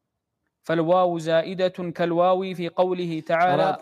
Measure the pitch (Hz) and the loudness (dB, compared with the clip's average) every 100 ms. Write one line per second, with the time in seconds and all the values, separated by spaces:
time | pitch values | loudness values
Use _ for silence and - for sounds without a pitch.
0 | _ _ _ _ _ _ - 165 160 185 | _ _ _ _ _ _ -4 -2 2 4
1 | 180 170 160 165 165 185 185 185 175 160 | 2 0 0 0 0 -2 -4 -2 -8 -4
2 | 175 170 180 185 190 175 170 - 185 180 | -2 2 2 2 -2 -6 -4 -2 0 -2
3 | 175 160 156 165 180 180 - 143 | -4 -6 -2 0 2 2 0 -2